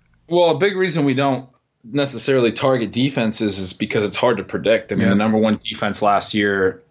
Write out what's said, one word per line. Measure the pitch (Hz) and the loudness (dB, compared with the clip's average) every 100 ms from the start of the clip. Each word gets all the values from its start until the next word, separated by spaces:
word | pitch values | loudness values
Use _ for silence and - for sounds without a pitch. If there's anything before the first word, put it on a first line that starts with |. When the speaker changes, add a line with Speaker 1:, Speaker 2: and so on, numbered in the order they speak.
| _ _ - | _ _ -2
Speaker 1:
Well, | 175 170 | 2 2
a | 151 | 2
big | 202 185 | 0 0
reason | 185 156 | -2 0
we | 143 | 0
don't | 131 139 127 131 _ _ _ | 2 0 -2 -6 _ _ _
necessarily | 117 135 139 117 - 135 117 | -8 -4 -4 -2 0 2 2
target | 117 139 127 107 | 2 0 0 -2
defenses | 120 135 - 113 - 107 98 | -2 -2 0 -2 0 -2 -2
is | 92 | -4
because | - - 117 | -6 -4 -2
it's | 104 - | -2 0
hard | 120 110 | 0 0
to | |
predict. | - 98 101 110 - | -4 -4 0 0 0
I | |
mean, | 101 | 0
Speaker 2:
Yeah. | 98 | 2
Speaker 1:
the | 98 | 2
number | 110 110 | 2 2
one | 110 107 | 2 0
defense | - 107 107 98 | -4 -6 -4 0
last | 104 98 - | 2 2 0
year | 107 101 98 92 92 _ | 0 0 2 0 -2 _